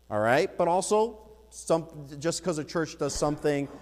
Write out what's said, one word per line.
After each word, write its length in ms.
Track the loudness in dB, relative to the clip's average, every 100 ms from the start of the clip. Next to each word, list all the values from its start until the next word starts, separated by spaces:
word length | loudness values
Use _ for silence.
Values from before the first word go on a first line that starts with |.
| -6
all 100 | 0
right? 380 | 4 4 4 2
But 120 | 2
also, 480 | 2 2 2 2 -2 -18 -20 -20
some, 380 | -10 0 0 0 -12 -14 -6
just 220 | -4 -2
'cause 140 | -2 -4
a 60 |
church 340 | -2 -2 -4 -2
does 160 | -4
something 540 | 0 -2 0 0 0 -2 -8